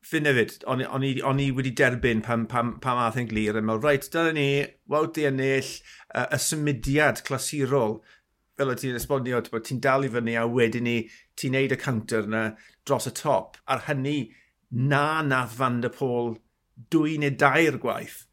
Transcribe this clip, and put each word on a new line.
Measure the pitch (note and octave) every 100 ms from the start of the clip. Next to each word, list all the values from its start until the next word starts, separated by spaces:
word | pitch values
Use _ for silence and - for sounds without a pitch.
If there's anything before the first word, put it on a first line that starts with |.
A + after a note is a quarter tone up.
Fy | - D#3+
nefyd, | D3+ C3 G#2+ - -
o'n | B2+
i, |
o'n | B2+ C3+
i, | C3+ C3
o'n | C#3 C3+
i | C#3 C3
wedi | C3
derbyn | A#2 C3 A#2+ B2 A2
pan, | G#2+ A#2
pan, | A2 B2 A#2 -
pan | C3 B2
math | A#2 A#2
e'n | A#2
glir, | G#2+ G#2+ A2
yn |
meddwl, | G#2+ A2 D3
"Reit, | C#3 -
dyna | E3 E3 D#3
ni, | C#3 C#3 C#3+ _ -
Wout | D3 D#3 D#3+
di |
ennill, | D3 C3 C3+ C3+ C3 - - - -
yy, | - B2
y | C3+
symudiad | - D#3 D3 C3 C#3 C#3 D3+ A2+
clasurol." | - C3 - D3+ C3 C#3 G#2+ A2 _ _ _ _ _ -
Fel | C3+
o | A#2+
ti'n | C3+ B2
esbonio, | A#2+ C#3 B2 B2
t'bod, | A2+ A#2
ti'n | - B2+
dal | C#3 C3+
i | C#3
fyny, | A#2 A#2 A#2
a | A#2
wedyn | B2 A2+ A#2
ni, | A#2+ A#2 A2+ - _ -
ti'n | C#3 C3
neud | C3+
y | B2+
counter | - A#2 G#2+ A2+ G#2
na | A2 A2 A2 - _
dros | - C3 -
y | -
top. | D#3 A2+ - - -
A'r | C3 -
hynny, | C#3+ C3+ D3 - - _ _ _
na | A#2+ C3+ C#3+ D3 D#3+
nath | D3 C3 A#2+ A2+
Van | C3 A#2+
der | A#2+
Poel | - C3 A#2+ A#2+ A2+ _ _ _ - A#2
dwy | D#3+ D3+ D#3
neu | C#3+
dair | C3+ C#3+ C#3 D#3+ C3
gwaith. | B2 G#2 - - -